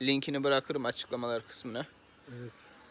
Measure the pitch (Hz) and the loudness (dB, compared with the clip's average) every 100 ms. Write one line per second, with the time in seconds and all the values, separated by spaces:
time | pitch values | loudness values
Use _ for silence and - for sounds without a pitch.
0 | 131 139 135 139 139 135 - 147 120 - | 2 2 2 0 4 4 2 -2 -2 -4
1 | - 123 120 117 110 - 127 117 147 - | -4 -4 -2 -4 -6 -12 -8 -6 -8 -12
2 | - - - 120 120 - - - - | -20 -20 -18 -14 -14 -16 -20 -20 -20